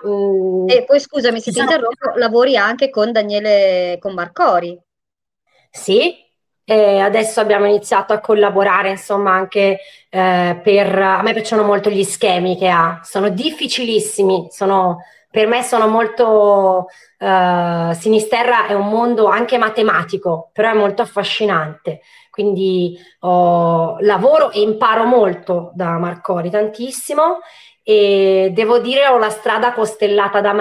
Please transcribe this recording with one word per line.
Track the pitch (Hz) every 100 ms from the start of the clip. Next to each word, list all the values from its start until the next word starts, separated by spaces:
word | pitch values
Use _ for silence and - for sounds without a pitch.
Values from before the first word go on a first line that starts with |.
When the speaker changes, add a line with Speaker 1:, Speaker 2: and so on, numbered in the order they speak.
| 202
Speaker 1:
mm, | 202 202 190 185 185 185
Speaker 2:
E | 247
poi, | 247 285
scusami | 277 294 240 226
se |
Speaker 1:
ci | 226
Speaker 2:
ti | 196
Speaker 1:
sa |
Speaker 2:
interrompo, | 269 302 233 247 269 -
lavori | 233 233 254 240
anche | 202 240 269
con | 247 214
Daniele, | 220 208 208 214 208 196 185 180 175
con | 196
Marcori. | 185 175 - 330 175 175 175 _ _ _ _ _ _ _ _ _
Speaker 1:
Sì, | - - 196 330 - _ _ _ _
eh, | - 220 208 196
adesso | 196 214 220 -
abbiamo | 214 202 202
iniziato | 208 208 202 196
a | 208
collaborare, | - 208 202 190 196 185 196
insomma, | 190 - 202 196
anche, | 185 190 208 196 190 - - _
eh, | 185 185 180 175 175
per, | - 196 190 190
a | 190 190
me | 214
piacciono | 220 214 220
molto | 208 196 202
gli | 196
schemi | 190 - 214 180 180 180
che | 185
ha, | 175 165 170
sono | - 196 208
difficilissimi, | 185 311 311 254 247 240 214 - - 196 190 170
sono, | - 196 196 185 175 - _ _
per | 220 214
me | 240
sono | 247 240 220
molto, | 220 220 220 233 214 208 202 190 185 180 - _ _
eh, | 196 190 180 180 175 170 170
Sinisterra | 170 214 214 214 233 240 233 -
è |
un | 202 202
mondo | 220 240 233 208
anche | 202 240 240
matematico, | 220 214 214 170 170 190 185 160 -
però | - 220
è |
molto | 214 202 202
affascinante, | 233 - 196 - 214 170 156 160 - 156 _ _ _
quindi | - 208 185 190 185 175 175 - _
ho, | 180 180 175 170 170 165 165 -
lavoro | 202 190 233 311 285
e | 202
imparo | 214 214 233 226
molto | 233 254 202 175 - 175 170
da | 175 170 170
Marcori, | 175 170 - 175 170
tantissimo, | 208 214 214 247 262 - 294 320 359 - - - _
e | - 214 202 196 196 190 190
devo | 180 220 240
dire | 233 269 277
ho | 247
la | 214
strada | 214 240 220 240
costellata | 240 214 - 208 202 202 202
da | 202 208